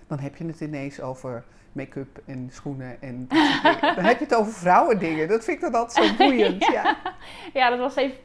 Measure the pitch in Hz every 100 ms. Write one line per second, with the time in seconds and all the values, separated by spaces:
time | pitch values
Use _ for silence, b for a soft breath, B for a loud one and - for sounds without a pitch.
0 | - 147 139 - 170 156 151 147 139 139
1 | 131 131 131 120 b b b 135 135 139
2 | 131 - - 131 127 - 147 135 127 117
3 | 135 123 127 311 285 269 311 - 294 190
4 | 190 254 311 233 214 220 175 196 277 202
5 | 165 156 160 226 - 311 247 233 233 339
6 | - 208 381 247 196 185 381 - 370 -
7 | 381 - B B 359 269 247 247 254 269
8 | 269 262